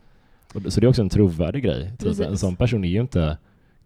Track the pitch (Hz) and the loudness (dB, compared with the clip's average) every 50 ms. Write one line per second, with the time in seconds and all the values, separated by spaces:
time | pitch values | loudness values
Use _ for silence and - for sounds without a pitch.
0 | - _ _ _ _ _ _ _ _ _ - - 95 - 98 - 107 123 131 123 | -12 _ _ _ _ _ _ _ _ _ -12 -10 -8 -4 0 2 4 4 4 4
1 | 107 92 - 101 104 95 82 78 85 78 - 143 131 98 71 62 73 95 113 - | 2 2 4 4 4 4 4 2 -2 -2 -2 -2 -2 -2 -2 -4 -6 -8 -10 -6
2 | - - - 202 196 - - 90 - 95 90 87 123 120 123 110 95 87 87 104 | -4 -4 -2 -2 -2 -4 -4 -2 -2 -4 -2 0 0 0 0 0 0 0 0 0
3 | 123 131 - - 80 76 78 - - _ _ _ _ _ _ _ _ | -2 0 0 0 0 0 -2 -6 -10 _ _ _ _ _ _ _ _